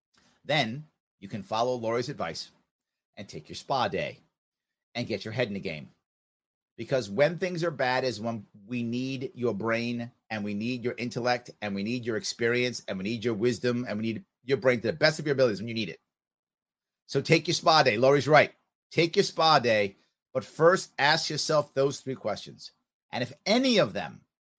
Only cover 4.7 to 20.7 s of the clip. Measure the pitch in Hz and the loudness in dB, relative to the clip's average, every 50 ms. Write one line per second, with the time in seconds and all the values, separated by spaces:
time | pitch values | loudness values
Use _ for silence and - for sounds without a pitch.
4.7 | _ _ _ _ - 120 120 101 110 98 - 110 104 127 123 98 202 95 - 92 | _ _ _ _ -8 -8 -6 -4 -4 -6 -6 -6 -4 -2 -2 -2 -4 -6 -8 -8
5.7 | 80 76 - - _ _ _ _ _ _ _ _ _ _ _ _ _ _ _ _ | -8 -10 -12 -16 _ _ _ _ _ _ _ _ _ _ _ _ _ _ _ _
6.7 | _ - 113 - 139 131 113 98 98 110 143 160 175 156 190 180 180 165 170 170 | _ -14 -6 -2 -2 -2 -2 -2 2 2 2 2 2 -2 -4 -4 -4 -4 -4 -4
7.7 | 147 120 131 127 127 127 127 131 113 98 110 117 117 110 98 - - 104 98 104 | -2 -2 0 0 0 0 0 -2 -4 -4 -6 -6 -6 -6 -10 -14 -20 -20 -12 -8
8.7 | 127 120 117 117 117 123 131 131 135 131 135 123 - 127 120 120 107 98 104 113 | -6 -4 -4 -4 -4 -4 -4 -6 -6 -8 -8 -10 -6 -2 -2 -2 -2 -2 -2 -2
9.7 | 113 117 117 120 120 120 117 117 - _ _ - 110 107 101 104 101 101 110 120 | 0 0 -2 -2 -4 -6 -8 -10 -14 _ _ -10 -8 -6 -4 -4 -4 -4 -4 -4
10.7 | 127 123 110 123 - - 120 123 - 123 117 123 123 120 - - - _ 104 104 | -4 -4 -4 -6 -4 -4 -6 -6 -4 -2 0 0 0 0 -2 -8 -14 _ -8 -6
11.7 | 101 98 98 113 123 127 117 120 110 104 - - - - 120 117 120 123 123 123 | -4 -4 -4 -4 -4 -4 -4 -4 -4 -4 -4 -6 -4 -2 0 0 2 2 0 0
12.7 | 117 - - - 101 92 92 107 120 113 101 120 113 98 113 123 117 98 - 123 | -2 -6 -8 -8 -8 -6 -4 -4 -4 -2 -2 -2 -2 0 0 0 0 0 0 -2
13.7 | 120 120 127 98 107 104 110 113 110 175 - _ _ _ _ 120 139 117 110 127 | -2 -2 -4 -4 -6 -4 -4 -4 -4 -6 -8 _ _ _ _ -2 -2 2 4 2
14.7 | 123 120 - 110 104 151 151 156 151 - 147 151 139 127 131 120 101 90 110 117 | 2 2 0 -2 0 2 2 2 2 2 -2 -2 2 2 2 2 2 -2 -6 -6
15.7 | 113 113 107 85 - - _ _ _ _ _ _ _ _ _ _ _ _ _ _ | -4 -4 -6 -6 -8 -12 _ _ _ _ _ _ _ _ _ _ _ _ _ _
16.7 | _ _ _ _ _ _ _ - - 143 131 - - 165 156 - 165 - - 170 | _ _ _ _ _ _ _ -4 -4 -2 2 4 2 2 4 0 -2 0 2 4
17.7 | 160 156 143 127 107 110 127 135 143 143 120 135 151 143 - - - _ _ _ | 6 6 6 6 4 6 6 6 6 4 4 6 6 6 6 6 2 _ _ _
18.7 | _ _ _ _ - - 170 165 - 196 185 - - - 160 160 156 143 113 120 | _ _ _ _ 0 0 0 2 2 2 0 2 0 2 4 6 6 6 6 4
19.7 | 110 107 104 98 98 _ _ _ _ _ _ _ - 131 127 - - - 156 170 | 4 4 2 0 -2 _ _ _ _ _ _ _ -6 -6 -6 -6 0 4 4 6